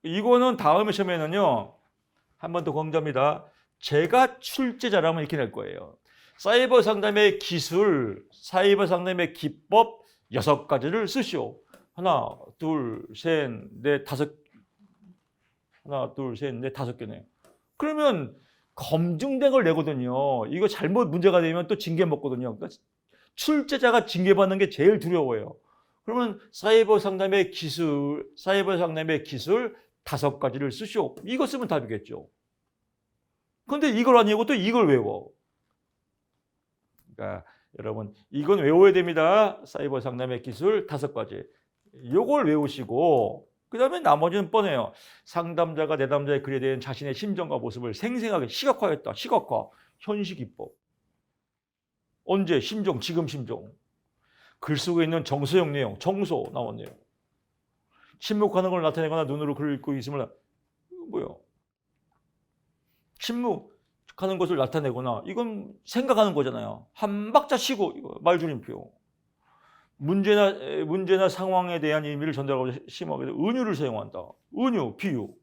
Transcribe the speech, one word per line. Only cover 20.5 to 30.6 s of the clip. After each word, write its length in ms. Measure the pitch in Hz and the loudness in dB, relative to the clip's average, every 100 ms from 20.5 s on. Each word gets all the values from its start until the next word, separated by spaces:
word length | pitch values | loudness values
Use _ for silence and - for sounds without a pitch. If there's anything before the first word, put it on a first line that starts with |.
| 156 202 | 0 0
잘못 400 | - 160 208 190 | 0 0 0 0
문제가 320 | 165 185 180 | 4 4 4
되면 260 | 165 165 170 | 2 -2 -2
또 100 | 202 | -4
징계 280 | - 165 175 | -2 0 0
먹거든요. 500 | 147 139 123 127 104 | 0 -4 -4 -6 -8
그러니까 200 | 175 - _ _ _ _ _ - | -14 -16 _ _ _ _ _ -6
출제자가 680 | - 302 285 277 247 233 220 | 0 0 0 2 4 4 2
징계받는 520 | 175 185 196 190 190 | 0 4 6 6 4
게 100 | 190 | 0
제일 300 | - 170 208 | 6 6 6
두려워요. 560 | 170 175 135 113 104 - _ _ _ _ - | 2 0 0 -2 -6 -16 _ _ _ _ -4
그러면 340 | 240 240 196 _ | -2 -2 -4 _
사이버 480 | - 202 220 208 208 | -4 4 6 8 4
상담의 520 | 202 190 196 196 185 | 4 -2 2 2 2
기술, 760 | - 160 156 165 143 143 147 - - | -2 -8 -2 -2 0 -2 -6 -10 -10
사이버 400 | - 196 190 180 | 0 0 2 0
상담의 460 | 175 160 160 151 | -2 -2 -2 -2
기술 520 | 151 135 131 220 240 - _ _ | -2 -10 0 0 0 -10 _ _
다섯 360 | - 143 143 139 | -8 -2 -2 0
가지를 320 | 135 131 | -4 -2